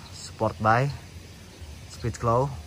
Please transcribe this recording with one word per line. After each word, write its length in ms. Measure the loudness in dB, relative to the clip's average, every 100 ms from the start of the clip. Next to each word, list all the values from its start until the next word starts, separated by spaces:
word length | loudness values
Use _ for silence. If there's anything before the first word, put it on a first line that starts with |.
| -14 -14
support 400 | -14 0 0 4
by 320 | 6 6 4 -2 -12 -16 -16 -18 -18 -16 -14 -14 -14
Speed 240 | -4 -4 0
Glow 320 | 4 4 4 -2